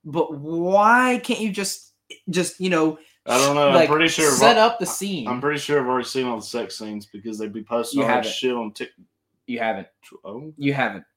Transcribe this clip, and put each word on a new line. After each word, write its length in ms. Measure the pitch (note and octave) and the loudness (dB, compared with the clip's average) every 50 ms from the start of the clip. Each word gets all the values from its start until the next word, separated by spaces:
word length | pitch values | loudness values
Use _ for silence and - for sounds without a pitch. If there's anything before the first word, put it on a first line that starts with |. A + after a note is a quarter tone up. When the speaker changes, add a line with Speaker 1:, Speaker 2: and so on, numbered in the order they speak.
| - | -14
Speaker 1:
but 300 | D#3 C#3 E3+ D#3+ E3 D#3 C#3 | -6 -2 -2 -2 -2 -4 -12
why 840 | C#3+ D#3 E3 E3+ E3+ F3+ F#3+ G3+ G#3 A3 A#3+ B3 B3+ B3+ B3 A#3+ B3 | -10 -6 -4 -4 0 2 4 6 6 8 6 6 4 4 0 -2 -2
can't 160 | - A#3 - | -4 -4 -4
you 100 | A3 A3 | -4 -4
just, 440 | F#3 - G3 - - - - _ _ _ _ - - - _ - | -4 -4 -6 -6 -6 -10 -14 _ _ _ _ -20 -20 -16 _ -6
just, 320 | D#3 F#3 F3 F3 - - | -2 -2 -2 -2 -4 -4
you 80 | F#3 F#3 | -2 0
know, 300 | F3 E3 D#3 D#3+ D#3 - - _ _ _ - | 2 2 2 2 0 -2 -10 _ _ _ -6
Speaker 2:
I 140 | - B2 B2+ | 0 2 2
don't 160 | C#3 C#3+ C#3+ | 2 4 4
know. 160 | D3 D3 C#3+ | 4 4 6
Speaker 1:
like, 180 | C3+ F3 D#3+ C#3+ | 6 6 6 6
Speaker 2:
I'm 60 | D3 | 4
pretty 120 | D#3 E3 D#3+ | 4 2 2
sure 220 | - - D#3+ D3 | 2 2 2 2
Speaker 1:
set 280 | C3 B2 - A#3 A#3+ A3 | 4 6 6 6 8 8
Speaker 2:
I've, 140 | A3 A#3 A3+ | 6 4 2
Speaker 1:
up 60 | - | 0
the 60 | F#3+ | -6
scene? 400 | F3 - - F#3+ G3+ F#3+ D#3+ A#2 | -6 -6 -6 -6 -6 -6 -6 -4
Speaker 2:
I'm 140 | A#2+ B2 B2+ | -4 -4 -4
pretty 180 | C3 D3 D3+ C#3+ | -2 -2 -2 -2
sure 220 | - - D3 C#3+ | -2 0 0 0
I've 60 | B2+ B2 | 2 2
already 180 | B2+ B2+ A#2+ | 0 -2 -2
seen 200 | - - C3 B2+ | -4 -4 -4 -4
all 100 | B2 A#2 | -4 -4
the 60 | G#2+ G#2 | -6 -8
sex 340 | - - A#2+ A2 - - | -8 -6 -6 -6 -8 -10
scenes 300 | - A2 G#2+ G#2+ G#2 G#2 | -12 -12 -10 -10 -10 -12
because 320 | - - G2+ F#2+ A2+ G#2+ G#2 | -14 -18 -14 -12 -10 -10 -8
they'd 120 | A2 G#2+ G2+ | -8 -8 -10
be 100 | A2 G#2 | -10 -10
posting 360 | - A#2 A#2+ A#2 - - - | -6 -4 -4 -4 -2 -2 -2
Speaker 1:
You 40 | B2+ | 0
Speaker 2:
all 40 | A#2 | 2
that 80 | B2+ | 0
Speaker 1:
haven't. 160 | A#2+ A2 A2 G#2 | 0 0 -2 -6
Speaker 2:
shit 200 | - C3 B2+ B2 | -4 -2 -2 -2
on 180 | A#2+ A2+ G#2+ G#2+ | -2 -6 -8 -10
Tik- 200 | - A#2+ - _ _ - _ _ _ _ _ _ _ _ | -12 -14 -14 _ _ -20 _ _ _ _ _ _ _ _
Speaker 1:
You 120 | - A#2+ A#2 | -10 -8 -6
haven't. 280 | A2+ A2+ G#2 F#2+ F#2 - _ _ _ - - - - | -4 -4 -4 -6 -8 -14 _ _ _ -20 -20 -20 -18
Speaker 2:
Oh. 260 | F#2+ G#2 B2 D3+ D#3 D3+ D3 | -16 -14 -14 -16 -16 -12 -6
Speaker 1:
You 160 | C#3+ C#3 C#3 | -2 -2 0
haven't. 300 | C3+ B2 A2 G2+ F#2+ - _ _ | 0 -2 -2 -4 -8 -16 _ _